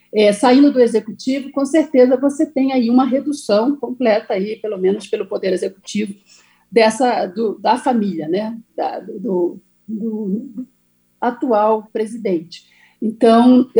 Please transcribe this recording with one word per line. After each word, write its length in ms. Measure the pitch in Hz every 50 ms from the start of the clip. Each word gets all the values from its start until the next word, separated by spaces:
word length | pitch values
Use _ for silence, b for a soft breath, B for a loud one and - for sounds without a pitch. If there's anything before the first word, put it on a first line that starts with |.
| _ _ -
é, 180 | 208 208 208
saindo 400 | 202 196 - 240 254 269 285 285
do 80 | 277 254
executivo, 720 | 247 233 208 220 - - - - - 262 262 285 262 277
com 140 | - 277 277
certeza 500 | 262 - 320 302 302 - 262 247 254 269
você 300 | 247 269 285 277 - 311
tem 260 | 302 - 262 262 269
aí 200 | 269 262 233 226
uma 140 | 240 254 262
redução 680 | 233 233 277 277 294 285 - - - 208 208 226 262 285
completa, 600 | - - 233 254 - 262 226 208 220 226 - 240
aí, 220 | 190 190 214 214 -
pelo 200 | - 214 214 185
menos 300 | 185 185 196 214 - -
pelo 180 | - 208 196
poder 260 | 190 208 190 196 190 185
executivo, 600 | 180 196 180 190 _ _ - - 202 214 202 - - _ b b b b b b b b b
dessa, 540 | - 226 220 220 220 - 262 247 226 - -
do, 320 | 185 - 208 233 208 190 -
da 180 | - 202 226
família, 520 | 254 - 285 247 233 202 202 175 160 151 156
né? 280 | 170 196 214 220 233 226 - _ _ -
Da, 220 | 156 - - -
do, 580 | - 185 - 214 185 240 190 180 175 170 - - - _ _ _ _ -
do 800 | 220 208 214 226 214 214 220 196 185 226 269 285 226 202 254 - _ _ _ _ _ _ _ _ _ -
atual 680 | - 240 247 - - 262 226 208 208 214 220 220 214 -
presidente. 720 | - 226 220 220 226 233 - 208 185 165 165 - - - _ b b b b b b b
Então, 680 | - 214 226 - - 226 226 233 240 254 254 247 247 - - 226